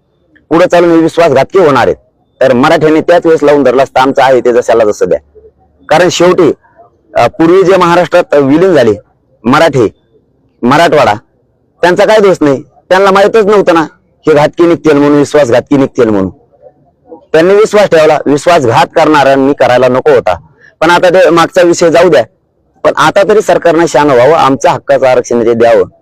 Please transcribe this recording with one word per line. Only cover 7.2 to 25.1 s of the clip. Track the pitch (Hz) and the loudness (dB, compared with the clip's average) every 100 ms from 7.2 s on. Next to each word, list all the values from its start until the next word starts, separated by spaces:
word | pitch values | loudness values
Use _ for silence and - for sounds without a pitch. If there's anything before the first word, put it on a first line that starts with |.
| 120 | -4
पूर्वी | - 165 185 | -2 0 2
जे | - 190 | 2 0
महाराष्ट्रात | 175 170 170 175 165 | 0 0 0 -2 0
विलीन | 143 135 151 190 | 0 0 0 0
झाले | 156 117 101 - _ _ _ | 0 0 -4 -8 _ _ _
मराठे, | 113 143 165 135 101 - _ _ _ _ _ _ | -2 0 0 0 -4 -6 _ _ _ _ _ _
मराठवाडा, | 117 147 170 151 117 107 - _ _ _ _ _ | -2 0 0 0 0 -2 -8 _ _ _ _ _
त्यांचा | 175 180 | -2 0
काय | 196 220 | 0 2
दोष | 202 170 | 2 0
नाही, | 147 131 | -2 -2
त्यांना | - _ - 185 196 | -6 _ -4 -2 0
माहितच | 190 202 226 202 | 0 0 0 0
नव्हतं | 214 - | 0 0
ना | 170 - _ _ _ - | -2 -4 _ _ _ -2
हे | |
घातकी | 147 147 - 170 | 0 0 0 -2
निघतील | 165 156 143 | 0 0 0
म्हणून, | 143 147 | 2 0
विश्वासघातकी | 135 147 131 120 120 143 | 0 -2 0 -2 -2 -2
निघतील | 139 - 113 | -2 -2 -2
म्हणून. | 104 95 - _ _ - _ _ _ - - _ | -2 -4 -8 _ _ -20 _ _ _ -20 -20 _
त्यांनी | 156 175 | -2 0
विश्वास | 202 220 208 190 | 2 0 0 0
ठेवला, | 165 156 151 - | 2 2 0 -2
विश्वासघात | 143 - 170 123 127 127 | -2 0 0 0 0 0
करणाऱ्यांनी | - 151 156 135 135 135 | 0 0 0 0 0 0
करायला | 143 123 123 127 | 0 0 0 0
नको | 127 151 | -2 0
होता. | 123 95 87 - _ _ - | 0 0 -6 -8 _ _ -6
पण | 160 | -2
आता | 175 180 | 0 0
ते | 175 165 | 2 2
मागचा | 165 160 - | 0 0 0
विषय | 175 170 170 | 0 0 0
जाऊ | 156 180 | 2 2
द्या, | 143 110 _ _ _ _ _ | 0 -2 _ _ _ _ _
पण | - - | -6 -2
आता | 151 202 196 | -2 0 0
तरी | 214 | 0
सरकारनं | 196 170 170 160 170 | 0 -2 0 -2 0
शहाणं | 156 147 | 0 0
व्हावं, | 123 127 | 2 2
आमच्या | 160 135 135 175 | 2 0 -2 -2
हक्काचं | 131 - 139 | -2 -2 -2
आरक्षण | 131 | 0